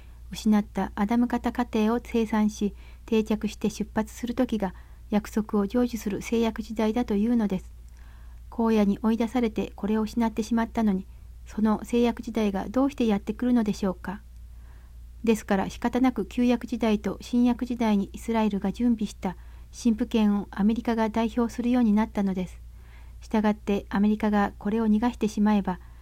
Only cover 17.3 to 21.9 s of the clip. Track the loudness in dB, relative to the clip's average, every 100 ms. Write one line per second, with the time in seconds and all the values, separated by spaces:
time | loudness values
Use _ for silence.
17.3 | 2 2 2 -2 0 2 2 0 -6 -2
18.3 | 0 2 0 -2 0 2 2 -2 -4 -6
19.3 | -6 -12 -18 -18 -4 0 0 2 4 4
20.3 | 2 -2 0 2 2 0 0 2 2 0
21.3 | 0 -2 0 0 4 4